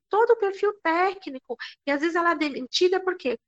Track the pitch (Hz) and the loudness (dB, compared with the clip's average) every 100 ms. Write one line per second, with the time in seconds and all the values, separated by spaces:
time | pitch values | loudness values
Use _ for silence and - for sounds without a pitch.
0 | _ 403 466 453 392 392 403 415 330 330 | _ 2 4 4 2 0 -2 0 0 2
1 | 381 381 294 262 - - - - - 277 | 0 -2 -10 -12 -10 -12 -12 -8 -4 -2
2 | 330 339 339 320 302 262 254 - 359 370 | 0 0 0 0 -2 -4 -6 0 2 2
3 | 370 359 - 453 | -2 -4 -4 -6